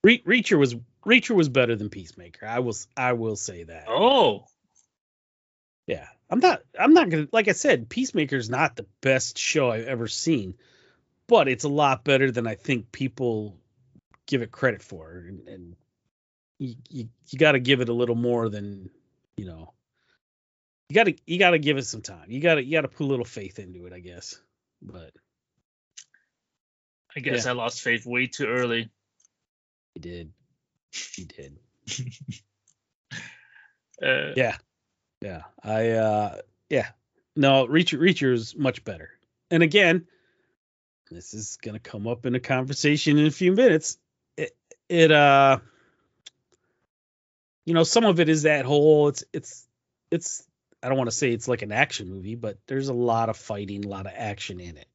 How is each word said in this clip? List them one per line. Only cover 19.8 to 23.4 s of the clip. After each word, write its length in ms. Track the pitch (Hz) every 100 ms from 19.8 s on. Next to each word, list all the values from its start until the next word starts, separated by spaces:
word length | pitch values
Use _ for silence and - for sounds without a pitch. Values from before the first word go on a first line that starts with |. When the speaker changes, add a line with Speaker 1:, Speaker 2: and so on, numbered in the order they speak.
| _ _ _ _ _ _ _ _ _ _ _
Speaker 1:
you 60 |
gotta, 200 | 165 214 151 -
you 120 | 175
gotta 200 | 185 170
give 180 | 143 139
it 100 | 123
some 160 | 113
time. 280 | 101 90 80
You 100 | 123
gotta, 240 | 170 156
you 80 | 127
gotta 160 | 160 147
put 160 | _
a 40 | 143
little 160 | 135
faith 340 | 120 -